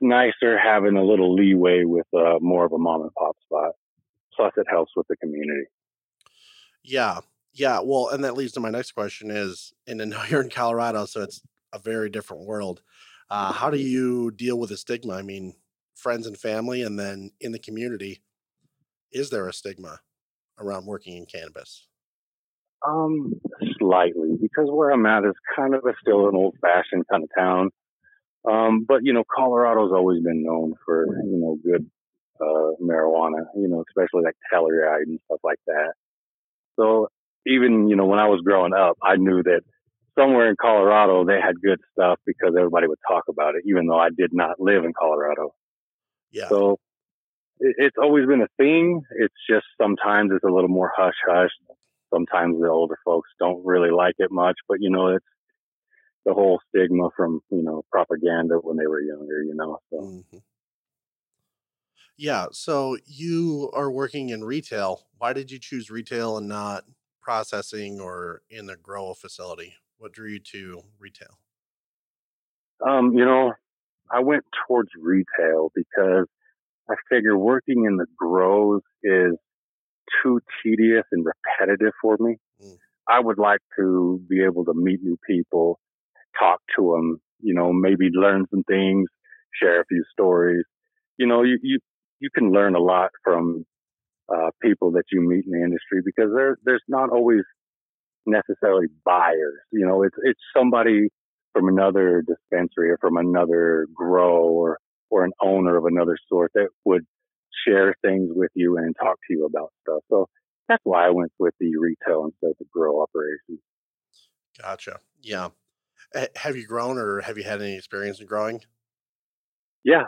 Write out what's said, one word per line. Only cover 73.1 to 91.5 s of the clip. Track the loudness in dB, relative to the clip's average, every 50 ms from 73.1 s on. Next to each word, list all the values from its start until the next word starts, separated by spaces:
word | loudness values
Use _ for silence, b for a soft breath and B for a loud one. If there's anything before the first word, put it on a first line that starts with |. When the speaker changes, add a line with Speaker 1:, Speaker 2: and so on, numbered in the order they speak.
| 4
Speaker 1:
you | 4 4
know, | 4 4 2 2 0 -2 -6 _ _ _ _ _ _ _ _ _ -6
I | -4 -2
went | 0 0 -2 -2 -4 -6 -10 -10 -4 -2
towards | 0 0 0 -2 -6 -10
retail | -4 0 0 0 0 -2 -4 -2 0 0 0 0 -2 -2 -4
because | -6 -6 _ -2 0 2 2 2 2 0 -2 _ _ _ _ _ _ _ _ _ _ _ -8
I | -8 -8 -4 -2
figure | -2 0 2 2 0 2
working | 2 2 0 0 0 -2 0 0 2
in | 2 0 0
the | -2 -6 _ -8
grows | -4 0 0 2 2 4 4 4 4 2 2 0 -2 _ _ _ -2
is | 0 2 4 4 2 0 -2 _ _ _ _ _ _ _ _ _ _ _ _ _ -6 -4 -2 0
too | 2 0 0 -2 -6 -14 -8 -2
tedious | -2 2 4 4 4 4 2 2 0 -4
and | -4 -2
repetitive | -4 -6 _ -6 -6 -4 -2 0 0 0 2 0 0 -2 0 0
for | 0 0 2
me. | 0 -2 -2 -4 _ _ _ _
Speaker 2:
Mm. | -20 -20 -20 _ b b b b -2 2
Speaker 1:
I | 2 2
would | 2 2 0 2
like | 2 2 2 2 _ _ -4 -2
to | 0 2 2 2 0 0 -2 -4 -4 -2
be | 0 2 2
able | 2 2 0 -2
to | -2 -2
meet | 0 0 0 -2 -2 -2
new | -4 -6 -6 -4
people, | -2 -2 -2 -2 -2 0 0 2 0 0 -4 _ _ _ _ _ _ b b b b -4 0
talk | 2 2 2 0 _ -6 -2
to | 0 2 2 2
'em, | 0 0 -2 -4 -6 _ _ _ _
you | -4 -2 0
know, | 0 0 2 2
maybe | 2 2 2 2 2 2 2 2
learn | 4 4 4 4 2 0 -2
some | -2 -4 -2
things, | 0 0 0 2 2 2 0 0 -2 _ _ b b b b b b -6
share | 0 2 2 2 2 0
a |
few | 0 -2 -4 -4 -4 _
stories. | 0 2 2 4 4 2 2 2 0 -2 _ _ _ _ _ _ _ _ _ _ -2
You | 0
know, | 2 4 4 4
you, | 4